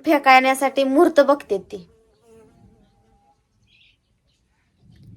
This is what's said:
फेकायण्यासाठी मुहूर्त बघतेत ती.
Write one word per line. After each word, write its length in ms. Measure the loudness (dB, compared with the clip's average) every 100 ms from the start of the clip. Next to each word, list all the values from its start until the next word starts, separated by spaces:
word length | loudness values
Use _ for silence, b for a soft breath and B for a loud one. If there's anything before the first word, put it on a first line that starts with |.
| -2
फेकायण्यासाठी 760 | 0 4 2 2 -2 -4 -4
मुहूर्त 360 | -2 2 2 2
बघतेत 400 | 0 0 -4 -10
ती. 260 | -10 -20 -20 _ _ _ _ -20 _ _ _ _ _ _ _ _ _ _ _ _ _ _ _ _ _ _ _ _ _ _ _ _ _ -20 -20